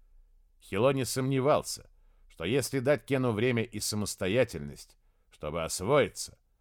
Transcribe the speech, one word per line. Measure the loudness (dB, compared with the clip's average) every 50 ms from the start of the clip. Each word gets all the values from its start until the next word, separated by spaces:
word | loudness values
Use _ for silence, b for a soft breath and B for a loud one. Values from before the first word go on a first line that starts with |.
| -20 _ -20 -20 -20 _ _ _ _ _ _ _
Хило | -12 -6 0 2 2 2
не | 2 2 -2
сомневался, | -2 -2 -2 -2 0 0 2 4 4 4 2 0 -2 -8 -12 -12 -18 _ _ _ _ _ _ _ -20
что | -10 -6 -2
если | 0 0 0 0 0 -2 -2
дать | 2 2 0 0 0
Кену | -2 0 0 2 2
время | 2 2 2 2 2 0
и | -2 -4 -6 -6
самостоятельность, | -6 -4 -4 -4 -4 -4 -4 -4 -2 2 2 2 2 2 0 -6 -10 -10 -12 -14 -18 -20 _ _ _ _ _ _ _ _
чтобы | -14 -10 -8 -6 -4 -4 -4
освоиться, | -4 -4 -4 0 2 4 4 4 2 0 -6 -12 -12 -14 _ _ _ _ _